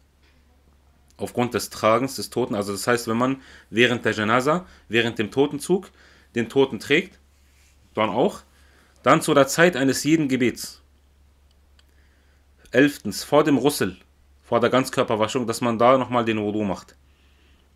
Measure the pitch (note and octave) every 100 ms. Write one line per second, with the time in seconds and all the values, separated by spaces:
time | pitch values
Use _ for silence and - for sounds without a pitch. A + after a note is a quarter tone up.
0 | _ _ _ _ _ _ _ _ _ _
1 | _ - G2+ - A#2+ G#2 - - A2 A#2
2 | C3 - G2 - B2 G#2+ G2+ G2 - A#2+
3 | A#2 A2+ B2+ C3+ - - _ G#2 A#2+ A#2
4 | A#2 G#2+ G#2+ B2 C3 E3+ F3+ - - A2+
5 | A#2 A2+ G#2 - D3 D3 - F#3+ - _
6 | - _ _ A#2+ A2+ C#3 C3+ A2 - D3+
7 | F#3 - _ _ _ _ _ _ _ -
8 | G#2+ G2+ F#3 - - _ _ _ _ _
9 | B2 D#3 D#3+ C#3+ C3+ - F3 B2+ C3+ B2+
10 | C#3+ D#3+ C#3+ B2+ A#2+ - - - _ _
11 | _ _ _ _ _ _ _ _ _ _
12 | _ _ _ _ _ _ - A#2+ C#3+ C#3+
13 | G#2+ - - D3 D#3 C3+ C3+ - G#2 F#2
14 | _ _ _ _ _ A#2 A#2 B2 B2 -
15 | B2 A2 G#2+ C3 A#2 A2 A#2+ A2+ A#2+ C3
16 | A2+ B2 A2+ A2 G#2 G#2 G#2 F2+ - _
17 | _ _ _ _ _ _ _